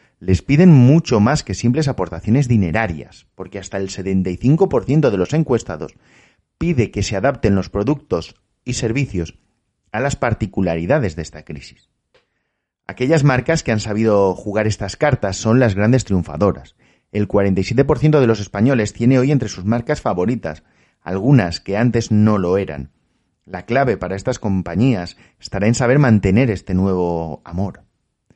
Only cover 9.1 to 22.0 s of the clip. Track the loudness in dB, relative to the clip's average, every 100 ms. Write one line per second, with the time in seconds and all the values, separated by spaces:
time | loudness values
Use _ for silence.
9.1 | -6 -8 _ _ _ _ _ _ -6 -4
10.1 | -2 -4 -2 -4 -2 -2 -2 0 0 -2
11.1 | -6 -12 -14 -16 -16 -16 _ _ _ _
12.1 | _ _ _ _ _ _ _ -14 -4 2
13.1 | 4 4 2 0 -2 0 -4 -2 0 2
14.1 | 4 2 0 -4 -2 -2 -2 -8 -2 0
15.1 | 0 -2 -4 0 2 2 2 2 2 0
16.1 | -2 -2 0 0 0 -10 _ _ _ _
17.1 | -4 0 0 2 0 0 0 0 2 2
18.1 | 4 4 2 -2 0 2 2 -2 0 2
19.1 | 2 2 0 -2 -6 -4 -4 -2 -4 -2
20.1 | -2 -2 -2 -6 -12 _ _ _ _ -8
21.1 | -2 2 2 2 -6 -6 -2 0 0